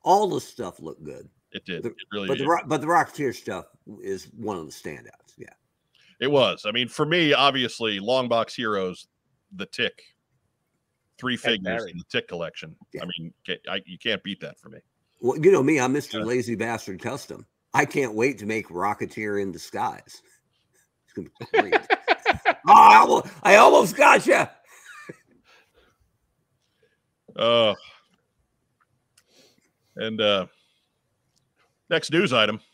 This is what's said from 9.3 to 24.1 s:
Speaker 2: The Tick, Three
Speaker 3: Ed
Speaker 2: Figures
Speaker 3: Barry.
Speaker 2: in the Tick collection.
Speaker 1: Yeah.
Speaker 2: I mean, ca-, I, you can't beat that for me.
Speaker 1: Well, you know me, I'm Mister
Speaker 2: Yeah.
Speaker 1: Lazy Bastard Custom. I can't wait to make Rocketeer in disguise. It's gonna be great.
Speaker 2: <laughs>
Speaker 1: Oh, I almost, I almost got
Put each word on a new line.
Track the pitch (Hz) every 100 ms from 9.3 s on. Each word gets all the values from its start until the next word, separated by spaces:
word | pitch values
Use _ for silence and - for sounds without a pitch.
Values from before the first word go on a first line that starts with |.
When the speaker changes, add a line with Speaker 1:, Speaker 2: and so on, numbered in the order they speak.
| _ _ 95
Speaker 2:
The | 98
Tick, | - 110 - _ _ _ _ _ _ _ _ _ _ _ _
Three | 127
Speaker 3:
Ed | 120
Speaker 2:
Figures | 127 110
Speaker 3:
Barry. | 92 117 98
Speaker 2:
in | 87
the | -
Tick | 120 -
collection. | 87 82 - 80 - _
Speaker 1:
Yeah. | -
Speaker 2:
I | 87 82
mean, | 82 _ -
ca-, | 90 -
I, | 143 -
you | 90
can't | 117 101
beat | 95 -
that | 76 -
for | -
me. | 82 _ _ _ _
Speaker 1:
Well, | 120 147
you | 160
know | 180
me, | 135 156
I'm | 127
Mister | 143 139 110
Speaker 2:
Yeah. |
Speaker 1:
Lazy | 110 127 120
Bastard | 107 113 117 - 90
Custom. | 120 135 - - - _ _
I | 135
can't | 143 151 127
wait | 107 131 110
to | 104
make | 110 -
Rocketeer | 85 98 107 101 - 107 101
in | 98
disguise. | 82 - 101 113 53 - - _ _ _ _ _ _ _ _
It's | _
gonna | - 80 _ 233 440
be | 208
great. | 427
Speaker 2:
<laughs> | - 415 - - 427 - 403 - -
Speaker 1:
Oh, |
I | 855 880 855
almost, | - - - -
I | - 202
almost | - - 214 -
got | 294